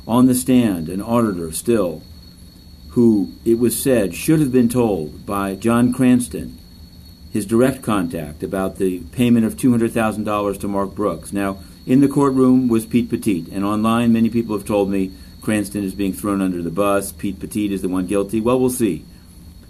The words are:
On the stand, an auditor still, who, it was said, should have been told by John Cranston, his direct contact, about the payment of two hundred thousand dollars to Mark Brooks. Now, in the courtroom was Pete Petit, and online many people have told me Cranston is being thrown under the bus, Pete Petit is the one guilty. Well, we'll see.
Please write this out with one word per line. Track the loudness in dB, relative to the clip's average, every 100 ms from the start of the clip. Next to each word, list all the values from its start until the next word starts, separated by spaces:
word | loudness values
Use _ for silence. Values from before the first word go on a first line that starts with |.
| -2
On | 4 4
the | 2
stand, | 2 2 2 0 -6
an | -8
auditor | -2 0 0 -2 -6
still, | -6 0 0 0 -4 -14 -20 -20 -20 -20 -20 -20 -20 -6
who, | 4 4 4 0 -4
it | 0 2
was | 2 0
said, | 0 0 0 -4
should | 0 2
have | 2
been | 2 2
told | 2 0 0 -6 -10 -8
by | -4 -4 -4
John | 0 2 2
Cranston, | 2 4 4 2 -8 -10 -14 -20 -20 -20 -20 -20 -20 -8
his | -6 0
direct | 2 2 0
contact, | -2 -2 -2 -6 -10 -10
about | -6 -4 -4 -2
the | -2 -4 -8
payment | 0 4 4 2
of | 2
two | 2
hundred | 2 2
thousand | 0 -2 -2
dollars | -4 -2 -2 -4
to | -4
Mark | -4 -4 -2
Brooks. | -4 -4 -6
Now, | -4 -4 -4 -12 -12 2
in | 4
the | 4
courtroom | 4 2 4 4 4 4
was | 0 0
Pete | 0 0
Petit, | -2 -2 -2 -4
and | -6 -4
online | 0 0 2 4
many | 4 2
people | 0 -2 -4
have | -2
told | 0 2
me | 0 -4 -6 -20 -12
Cranston | -2 -2 -2 -4
is | -4
being | -4 -4
thrown | -4 -2 -2
under | -2 -2
the | -4
bus, | -2 0 0 -2
Pete | -8 -8 -8
Petit | -8 -4 -2
is | -2
the | -2
one | -2 -2
guilty. | -2 0 -2
Well, | 0 2
we'll | 2
see. | 0 -2 -2 -8 -20 -20 -20 -20 -20